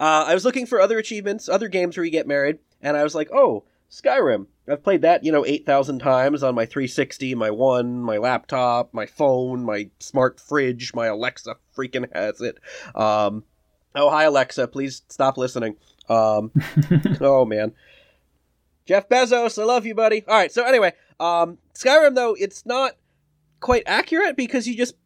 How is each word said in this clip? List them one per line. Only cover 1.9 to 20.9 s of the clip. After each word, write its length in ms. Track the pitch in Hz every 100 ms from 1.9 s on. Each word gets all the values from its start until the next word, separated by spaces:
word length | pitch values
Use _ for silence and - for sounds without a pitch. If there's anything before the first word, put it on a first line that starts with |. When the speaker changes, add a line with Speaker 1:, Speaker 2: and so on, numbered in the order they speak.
| 180
Speaker 1:
where 60 |
you 60 | 170
get 160 | 156 143
married, 320 | 143 143 151 _ _
and 160 | 143 147
I 80 |
was 100 | 151
like, 160 | 156 156
"Oh, 300 | 277 240 104 - _ _
Skyrim." 580 | - 262 262 156 104 98 _ -
I've 140 | 143
played 200 | 196 175
that, 200 | 160 175
you 60 | 156
know, 140 | 151 127
eight 180 | 147
thousand 360 | - 139 139 131
times 420 | 139 127 135 147
on 140 | 131 120
my 100 | 113
three 220 | 143 127
sixty, 460 | - 135 - 131 120
my 140 | 110
One, 480 | 107 131 123 123 123
my 160 | 117 107
laptop, 720 | 123 123 - 131 123 120 120
my 140 | 113 104
phone, 580 | - 143 127 127 127
my 260 | 117 104 101 _
smart 400 | - 139 127 -
fridge, 520 | - 147 127 120 123
my 120 | 120 113
Alexa 480 | 104 123 - 117 101 _ -
freaking 360 | 127 127 123
has 260 | 85 104 -
it. 180 | 120 - - - - -
Um, 480 | 107 107 101 107 - _ _ _ _
oh, 160 | 143 143
hi, 140 | 151
Alexa, 420 | 156 139 127 - 123
please 340 | 135 139 131 _
stop 280 | - 135 131
listening. 400 | 127 127 113 104 _ _ -
Um, 420 | 113 110 107 113 147 - 151 147
Speaker 2:
<laughs> 340 | 165 202 175
Speaker 1:
oh, 240 | 139 135
man. 280 | 117 107 107 - _ _ _ _ _ _ _ _ _ _ -
Jeff 220 | 196 294
Bezos, 520 | 254 254 240 233 214
I 40 |
love 220 | 220 247 220
you, 80 |
buddy. 300 | 214 220 220 196
All 100 | 220
right, 140 | 175
so 120 | 240
anyway, 280 | 247 254 185